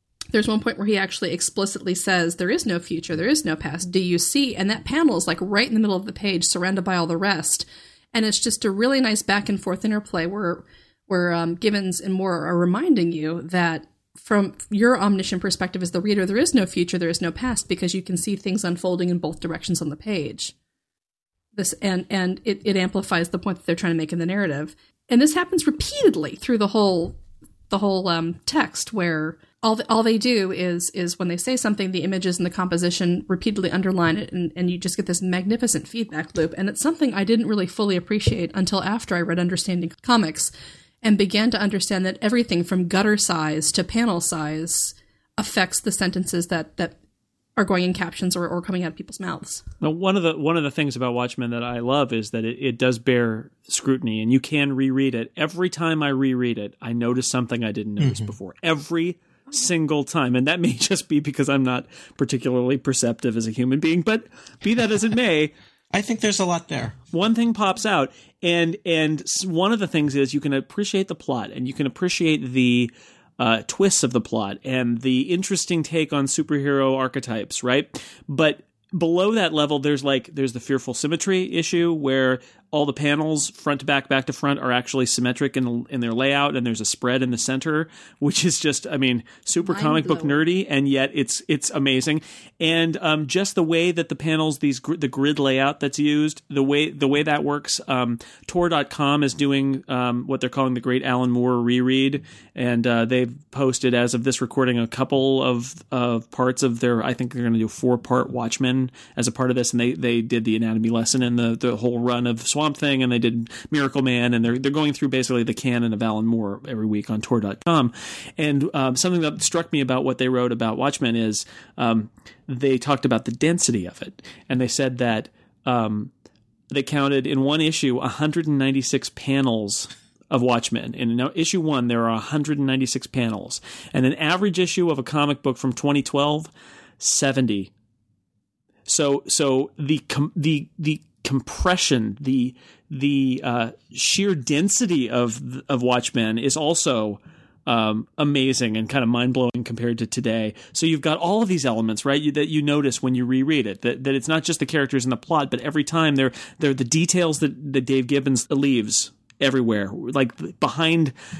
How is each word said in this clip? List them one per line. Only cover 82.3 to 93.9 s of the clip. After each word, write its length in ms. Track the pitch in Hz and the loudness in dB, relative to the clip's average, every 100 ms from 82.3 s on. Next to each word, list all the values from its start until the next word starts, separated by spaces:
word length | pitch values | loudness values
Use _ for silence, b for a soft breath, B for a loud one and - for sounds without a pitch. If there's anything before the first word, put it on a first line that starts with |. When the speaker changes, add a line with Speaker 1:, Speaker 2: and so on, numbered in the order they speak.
| 127 B B B | 0 B B B
Speaker 2:
all 160 | 151 143 | 0 0
the 60 | |
panels, 560 | 139 147 147 156 151 - | 0 0 2 0 -2 -4
front 300 | - 147 143 | -4 -4 -2
to 60 | 143 | 0
back, 220 | 139 - | 0 2
back 160 | 135 | 0
to 80 | 131 | 0
front, 260 | 131 143 139 | -2 -2 0
are 140 | 127 | 0
actually 320 | 123 - 131 | 0 0 0
symmetric 540 | 123 - 127 123 139 135 | 0 2 0 0 0 0
in, 260 | 123 120 123 | -2 -2 -4
in 100 | 131 | -4
their 120 | 117 | -2
layout, 440 | 113 139 139 143 131 | 0 2 2 0 0
and 100 | 120 | -2
there's 140 | 107 | -2
a 60 | 104 | -4
spread 360 | - 123 127 | -2 0 2
in 80 | 127 | 0
the 60 | 117 | -2
center, 500 | - 131 160 151 160 B B B | -2 -2 -2 -2 -2 B B B
which 280 | 143 - 180 | -2 2 2
is 120 | - | 2
just, 280 | 151 135 - | 0 -2 -2
I 100 | 131 | 0
mean, 280 | 131 120 - B | 2 0 -2 B
super 300 | - 170 175 | -4 -2 0
comic 320 | - 156 156 147 | 0 2 2 2
book 180 | 160 | 0
Speaker 1:
Mind-blowing. 220 | 151 147 160 | 2 2 2
Speaker 2:
nerdy, 200 | 185 - | 0 0
and 220 | 139 139 | 0 2
yet 220 | 135 135 | 2 0
it's, 300 | 151 135 - - | 0 -2 -4 -2
it's 200 | 147 - | -2 -2
amazing. 540 | 147 139 131 151 156 - B B B | -2 2 2 2 -2 -4 B B B
And, 380 | 165 165 165 156 | 0 2 0 0
um, 240 | 165 156 139 | 0 0 0
just 300 | 185 196 196 | 0 0 0
the 60 | |
way 300 | 160 165 175 | 2 2 2